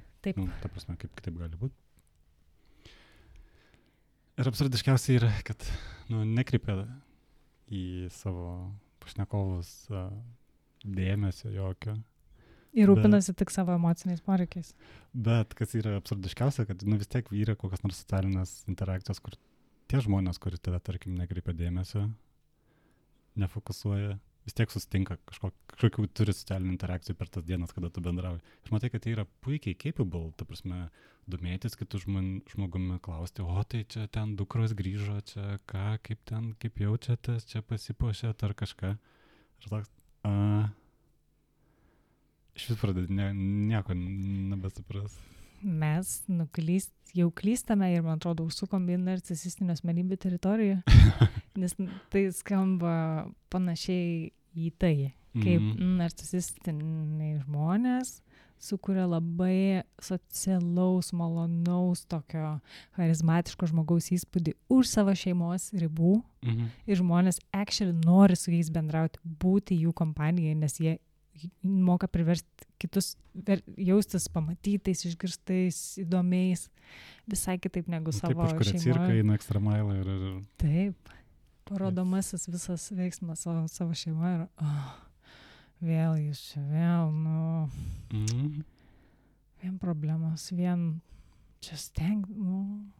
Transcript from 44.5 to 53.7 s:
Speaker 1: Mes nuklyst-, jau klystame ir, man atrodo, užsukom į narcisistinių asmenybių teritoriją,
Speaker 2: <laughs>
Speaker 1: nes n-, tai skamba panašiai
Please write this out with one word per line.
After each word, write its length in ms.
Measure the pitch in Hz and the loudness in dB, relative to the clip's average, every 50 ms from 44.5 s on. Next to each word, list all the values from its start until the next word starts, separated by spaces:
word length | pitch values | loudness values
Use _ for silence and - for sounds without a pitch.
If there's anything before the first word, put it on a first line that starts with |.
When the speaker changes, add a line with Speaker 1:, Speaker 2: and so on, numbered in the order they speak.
| 98 95 92 95 - - 92 - 98 101 101 104 - - - - - - - - - - | -4 -4 -6 -8 -10 -10 -12 -10 -8 -8 -8 -10 -12 -16 -20 -20 -20 -20 -20 -20 -14 -8
Speaker 1:
Mes 640 | 196 202 165 156 156 151 151 175 185 - - - - | -6 -4 -2 0 0 0 0 0 -2 -4 -8 -8 -4
nuklyst-, 720 | - 180 170 165 147 - - 160 160 180 190 - - _ _ _ - | -2 -2 -2 -2 -2 -4 -4 0 0 0 0 -2 -4 _ _ _ -4
jau 200 | - 180 170 170 | 0 2 2 2
klystame 600 | - - - 208 240 240 - - 220 202 190 180 | 2 0 0 0 0 0 0 0 2 2 4 4
ir, 100 | 175 170 | 2 2
man 160 | 165 160 160 | 2 0 -2
atrodo, 280 | 160 - 175 170 160 160 | 0 0 -2 0 0 -2
užsukom 420 | 165 - - 202 - - 190 180 | -4 -4 -4 -4 -2 0 0 0
į 100 | 175 175 | 0 0
narcisistinių 720 | 180 180 185 185 185 - - 175 151 - 180 - - 190 175 | 0 0 0 -2 -2 -4 -6 -6 -6 -6 -6 -4 -2 -2 0
asmenybių 460 | 170 - - 170 170 170 180 185 190 | 0 0 -2 0 0 0 0 0 -2
teritoriją, 640 | - - 190 180 175 - 190 208 226 214 196 196 185 - - - - - - - - | -2 -2 -2 -2 0 2 2 2 4 4 2 2 2 6 10 12 12 12 12 10 8
Speaker 2:
<laughs> 420 | - - - - - - - 190 | 4 4 4 0 -10 -6 -4 -2
Speaker 1:
nes 140 | 185 180 - | -2 -2 -2
n-, 120 | - 190 180 190 185 - | -4 -6 -6 -8 -12 -6
tai 180 | - - 196 196 190 | 0 2 2 2 2
skamba 640 | 180 - - - 202 190 190 190 190 175 170 170 165 165 160 160 160 156 - - - - _ | 0 -4 -4 0 0 2 2 2 2 2 2 0 0 0 0 0 -2 -4 -4 -8 -12 -18 _
panašiai 840 | - - 185 185 175 | -4 -2 0 0 0